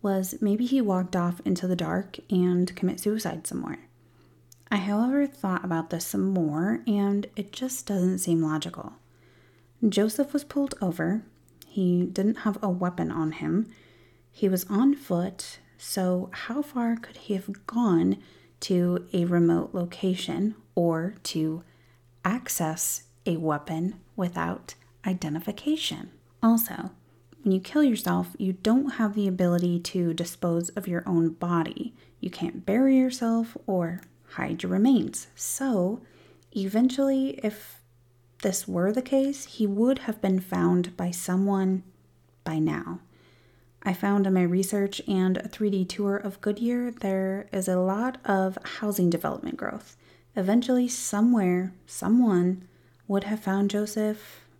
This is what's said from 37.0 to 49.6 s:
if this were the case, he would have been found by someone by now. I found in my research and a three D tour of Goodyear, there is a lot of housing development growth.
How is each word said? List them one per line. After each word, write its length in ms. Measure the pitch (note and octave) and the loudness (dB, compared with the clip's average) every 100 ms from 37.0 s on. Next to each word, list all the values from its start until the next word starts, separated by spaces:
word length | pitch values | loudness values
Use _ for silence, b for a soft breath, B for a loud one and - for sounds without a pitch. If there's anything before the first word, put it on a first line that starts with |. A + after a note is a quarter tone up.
| C#4 C4+ C4+ C4+ | 2 2 0 -2
if 380 | G#3+ G#3+ - - _ _ _ _ _ _ | -4 -4 -16 -20 _ _ _ _ _ _
this 260 | G#3 F#3 - | -4 -2 -4
were 240 | F3+ F#3 | 0 2
the 120 | A3 | 0
case, 420 | B3+ C4+ C4+ C#4 - | 0 2 2 -2 -10
he 220 | - G#3 | -2 0
would 320 | G3 A#3+ C4 | 2 2 2
have 220 | - A3 | -2 -2
been 180 | F#3+ F#3 | 0 0
found 580 | F#3 F3+ F3 F3+ F3 - | 0 0 2 2 0 -4
by 140 | F3 | -6
someone 720 | F3 - F#3 G3 G3 F#3+ F#3 - _ _ _ _ _ | -4 -2 0 2 2 2 0 -4 _ _ _ _ _
by 140 | - D#3+ | -4 0
now. 420 | D#3 D#3 - F3+ - b b b b b b b | 0 -2 -8 -12 -14 b b b b b b b
I 100 | G3+ | -4
found 320 | F#3 G3+ G3+ G3 | -2 2 2 4
in 80 | |
my 80 | F#3 | 4
research 580 | F3+ F3+ F#3+ G#3 G3 - - | 4 2 0 0 -2 -4 -2
and 300 | F#3+ F#3 F#3 | 2 2 0
a 100 | - | -4
three 220 | - G#3+ | -2 0
D 160 | G3 F3+ | 0 -2
tour 320 | - G3+ G3+ | -2 -2 -2
of 240 | G3+ G3 | -4 -6
Goodyear, 480 | G#3 G#3 A#3+ A#3+ B3 | -4 -2 0 0 -2
there 580 | A#3+ G3+ F#3+ F#3+ F#3+ G#3 | -4 -2 0 0 -2 -4
is 160 | G3 F#3 | -4 0
a 120 | F3+ | 2
lot 380 | F#3 G3+ B3 B3+ - | 2 0 -2 -4 0
of 320 | G3 F#3+ F#3+ - - | 2 0 -2 -10 -6
housing 320 | G#3 G3+ F3 | -4 2 2
development 460 | - - - - | 2 -2 -6 -8
growth. 380 | - | -6